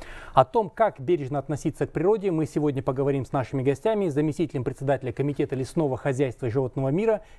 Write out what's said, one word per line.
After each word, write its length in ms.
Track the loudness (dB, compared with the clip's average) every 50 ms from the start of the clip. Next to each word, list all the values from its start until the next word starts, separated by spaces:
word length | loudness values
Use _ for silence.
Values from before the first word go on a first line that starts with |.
| -16 -16 -16 -16 -16 2 4
О 100 | 4 4
том, 260 | 6 4 0 0 0
как 300 | 0 2 2 2 2 -2
бережно 400 | 0 0 0 0 0 -2 -4 -4
относиться 460 | -4 -4 -6 -2 -2 -4 -2 -2 -4
к 40 | -2
природе, 400 | -2 0 2 2 2 2 2 0
мы 160 | 0 0 0
сегодня 340 | 0 0 0 0 2 0 0
поговорим 440 | -2 -2 -2 0 0 0 0 0 -2
с 80 | -2 -2
нашими 320 | -2 -2 -2 -4 0 2
гостями, 440 | 2 0 2 2 0 2 2 0 0
заместителем 540 | 2 2 0 0 0 -2 -4 -2 -2 -4 -4
председателя 480 | -4 -4 -2 0 0 0 0 0 -4
Комитета 460 | -4 -2 -2 -2 0 -2 -2 -2 -2
лесного 400 | -4 -4 -2 -2 0 0 0 -2
хозяйства 500 | -2 -2 -2 0 0 0 -2 -2 -4 -4
и 40 | -2
животного 400 | 0 0 -2 -2 -2 -2 -2 0
мира 320 | 0 2 2 2 2 0 -2 -10 -20